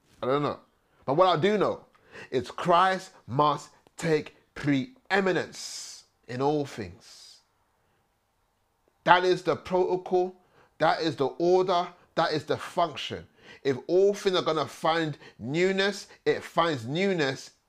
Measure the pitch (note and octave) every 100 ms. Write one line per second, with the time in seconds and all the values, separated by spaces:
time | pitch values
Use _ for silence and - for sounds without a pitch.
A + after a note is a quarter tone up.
0 | _ _ A#2+ C#3+ C#3+ - _ _ _ _
1 | - D3 F#3 E3 F#3 G#3+ C#3+ F#2 - _
2 | _ - - C3 A#2+ - F3 E3+ F#3+ F#3
3 | - - - B2+ D3 C#3+ - _ _ -
4 | E3 D3+ D3 - _ - C#3+ C#3 B2 -
5 | - G3 F#3 E3 G#2+ - - - - -
6 | - _ - B2 C#3+ D3+ C#3 - G2 F#2
7 | - - - - _ _ _ _ _ _
8 | _ _ _ _ _ _ _ _ _ _
9 | - F3+ F#3 E3+ - C#3 - F#3 F#3 F3+
10 | F3+ F#3 F#3 F#3 _ _ _ - D#3 F3
11 | E3 C3+ C3 - E3+ F#3 F#3 F3 F3+ -
12 | _ - E3 D3+ - C#3+ - - E3+ C3
13 | - F#2 F2 _ - - C3+ B2+ - F3
14 | G3 G3+ G3 F3+ D3 D#3 B2+ - E3 E3
15 | D#3 C#3+ - - A#2 D3+ F#3 F#3+ G3 G3+
16 | - - - D3 - - E3 C#3+ A2+ D#3
17 | G3 F3+ C#3 C3+ - -